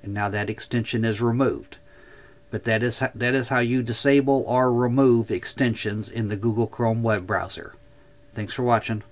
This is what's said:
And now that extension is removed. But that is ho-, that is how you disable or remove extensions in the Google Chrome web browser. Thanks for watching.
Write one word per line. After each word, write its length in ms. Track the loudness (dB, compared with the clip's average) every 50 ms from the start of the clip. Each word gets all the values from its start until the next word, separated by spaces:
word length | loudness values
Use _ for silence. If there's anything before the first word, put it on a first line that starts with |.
And 100 | -8 -8
now 160 | -4 -2 -2 -2
that 220 | -2 -2 -4 -4
extension 560 | -6 -8 -6 -2 -2 -2 -2 0 -2 0 0
is 160 | 0 0 0
removed. 560 | 0 0 2 2 2 2 0 -2 -10 -16 -20 -20 -20 -20 -20 -20 -20 -20 -20 -20 -20 -20 -20 -20 -16 -8
But 140 | -8 -6 -2
that 180 | 0 0 2
is 180 | 0 0 -2 -2
ho-, 100 | -4 -4 -4
that 200 | -2 -2 0 0
is 140 | 0 0 0
how 120 | 0 0
you 220 | 2 2 0 0
disable 600 | 0 -2 -4 0 2 4 4 4 4 4 2 0 0
or 240 | 0 0 2 2 2
remove 600 | 2 2 2 2 4 4 6 6 6 4 2 0
extensions 800 | -4 -4 -4 -8 -2 0 0 0 0 -2 -4 -4 -4 -4 -8 -6
in 180 | -4 -4 -4 -2
the 80 | -4
Google 300 | 0 0 0 0 0 -2
Chrome 360 | -2 -2 -2 0 0 2 2
web 240 | 2 0 0 0 0
browser. 480 | -2 -2 -2 -2 -4 -10 -12 -12 -14 -16 -20 -20 -20 -20 -20 -20 -20 -20 -20 -20 -12 -8
Thanks 180 | -8 -8 -6
for 100 | -4 -2
watching. 400 | 2 4 4 2 2 -2 -6 -6 -6 -12